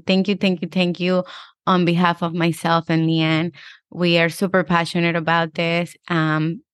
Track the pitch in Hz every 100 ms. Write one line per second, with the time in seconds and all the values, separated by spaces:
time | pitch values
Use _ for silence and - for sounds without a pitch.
0 | - 190 190 196 196 180 170 185 175 165
1 | 175 185 185 - - _ - 180 175 170
2 | 175 170 170 170 170 160 170 165 165 160
3 | 160 160 160 160 170 143 - - _ 165
4 | 175 170 165 - 190 185 175 170 165 175
5 | 170 170 160 170 165 165 170 170 170 -
6 | - 170 156 156 156 202 -